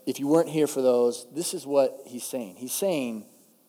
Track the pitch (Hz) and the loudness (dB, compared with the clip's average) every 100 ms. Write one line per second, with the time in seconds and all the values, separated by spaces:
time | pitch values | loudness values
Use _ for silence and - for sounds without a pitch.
0 | - 127 139 160 160 156 143 139 127 120 | -6 -4 2 2 2 2 0 2 4 6
1 | 120 120 - 139 175 175 135 139 131 - | 4 0 -10 -8 -6 -6 0 2 2 0
2 | - 123 - 131 104 90 127 - 196 156 | -14 -12 -8 -8 -8 -10 -8 -2 0 0
3 | 123 110 - _ _ _ | -2 -6 -10 _ _ _